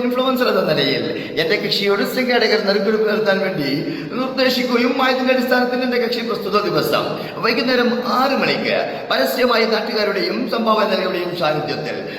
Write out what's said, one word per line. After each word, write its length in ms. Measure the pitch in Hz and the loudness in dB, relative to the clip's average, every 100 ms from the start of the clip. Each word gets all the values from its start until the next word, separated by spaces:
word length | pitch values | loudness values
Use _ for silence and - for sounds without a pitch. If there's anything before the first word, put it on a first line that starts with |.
ഇൻഫ്ലുവൻസർ 460 | 247 254 262 254 247 | 2 0 0 2 2
എന്ന 120 | 202 170 | 2 2
നിലയിൽ 360 | 143 135 120 110 - - 139 | 2 2 0 -2 -4 -6 -2
എന്റെ 140 | 165 202 | 0 0
കൃഷിയോട് 400 | 202 - 202 202 - 254 | 0 0 0 0 0 0
സംഘാടകർ 440 | 247 247 214 214 196 | 0 2 2 2 2
നറുക്കെടുപ്പ് 400 | 202 202 220 214 | 0 2 2 2
നടത്താൻ 280 | 208 202 196 190 | 2 2 2 0
വേണ്ടി 260 | 156 135 143 - - 160 220 | -2 -2 -2 -4 -6 -6 -4
നിർദ്ദേശിക്കുകയും 760 | 262 - 254 247 240 240 247 277 254 | -4 0 2 2 0 2 2 2 2
ആയതിന്റെ 280 | 254 254 247 | 2 2 2
അടിസ്ഥാനത്തിൽ 460 | 240 247 247 254 254 | 2 2 2 0 0
എന്റെ 120 | 240 | 0
കക്ഷി 180 | 226 220 226 | 0 -2 -4
പ്രസ്തുത 300 | - 202 202 - | -4 -2 0 0
ദിവസം 380 | 156 - 110 - - - - 214 | 0 0 0 -2 -4 -8 -4 -2
വൈകുന്നേരം 440 | 233 247 247 233 240 - 226 | 0 2 2 2 0 0 0
ആറ് 180 | 269 240 | 2 2
മണിക്ക് 340 | 170 139 113 95 - - - | 0 0 0 0 -2 -4 -2
പരസ്യമായി 560 | 233 254 - 240 226 226 | 0 0 2 2 2 2
നാട്ടുകാരുടെയും 640 | 214 - 214 202 196 180 208 262 | 0 -2 -2 0 0 -2 -2 -2
സംഭാവന 340 | 233 220 214 196 | 0 2 2 2
നൽകിയവരുടെയും 400 | 185 185 175 175 - | 0 0 -2 -4 -2
സാന്നിധ്യത്തിൽ 560 | 156 151 143 131 123 104 - | 0 0 -2 -4 -6 -6 -8